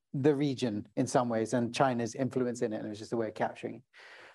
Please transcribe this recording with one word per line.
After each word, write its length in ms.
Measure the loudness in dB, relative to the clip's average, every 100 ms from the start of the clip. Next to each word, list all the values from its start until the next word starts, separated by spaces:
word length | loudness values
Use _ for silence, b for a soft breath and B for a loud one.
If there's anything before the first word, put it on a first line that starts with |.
| _
the 220 | 2 4
region 520 | 4 2 0 -2 -2 -4 -4
in 100 | 2
some 240 | 2 2
ways 240 | 0 0
and 200 | 0 0
China's 400 | 2 2 2 -2 -2
influence 440 | -2 0 -2 -2
in 140 | -2
it, 20 | -2
and 100 | -6
it 40 |
was 80 | -8
just 160 | -4
a 20 | -2
way 120 | -2
of 60 |
capturing 420 | -2 -4 -4 -10 -10
it. 60 | -16 B B B B